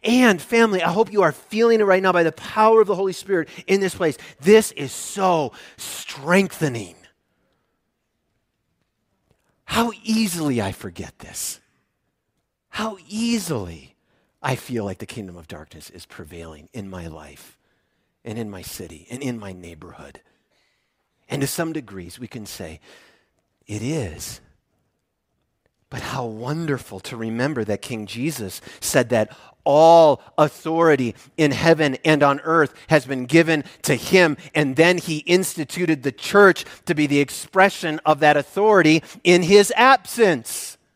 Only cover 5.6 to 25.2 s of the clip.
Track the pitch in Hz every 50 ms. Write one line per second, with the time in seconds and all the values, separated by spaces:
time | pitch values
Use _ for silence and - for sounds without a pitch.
5.6 | - - - _ - - - - - - - 139 135 151 175 196 196 175 - -
6.6 | 160 147 123 120 101 87 82 _ _ _ _ _ _ _ _ _ _ _ _ _
7.6 | _ _ _ _ _ _ _ _ _ _ _ _ _ _ _ _ _ _ _ _
8.6 | _ _ _ _ _ _ _ _ _ _ _ _ _ _ _ _ _ _ _ _
9.6 | _ - - 220 233 240 220 - _ 208 220 220 226 202 170 175 156 147 131 117
10.6 | 104 95 92 - - 101 85 - 92 - _ _ - - - - - - - -
11.6 | _ _ _ _ _ _ _ _ _ _ _ _ _ _ _ _ _ _ _ _
12.6 | _ _ - - 214 220 208 190 160 _ 202 214 233 233 233 226 185 170 156 117
13.6 | 98 87 82 78 - - _ _ _ _ _ _ _ _ _ _ - 139 131 -
14.6 | - - 127 117 104 101 95 _ - - - 120 104 92 87 87 80 _ - 78
15.6 | 78 _ - 80 - - _ 90 - _ - - 87 80 87 85 82 82 80 73
16.6 | 76 _ _ 123 98 98 95 90 85 82 78 78 76 71 71 - - - _ _
17.6 | _ _ _ _ _ _ _ _ _ _ _ _ _ 117 107 113 117 107 101 95
18.6 | 82 - - - 92 85 90 76 82 _ 123 127 143 131 120 113 104 98 95 90
19.6 | 90 85 85 78 73 - - - 73 69 - - _ _ _ _ _ _ _ _
20.6 | _ _ _ _ _ _ _ _ _ _ _ _ _ _ 135 143 139 131 - -
21.6 | 170 165 160 156 131 101 98 95 87 85 - - 123 110 - 120 104 - - -
22.6 | 101 80 80 76 _ _ - - _ _ _ _ _ _ _ _ _ _ _ _
23.6 | _ _ 107 107 110 131 156 165 120 90 76 - - - - - _ _ _ _
24.6 | _ _ _ _ _ _ _ _ _ _ _ _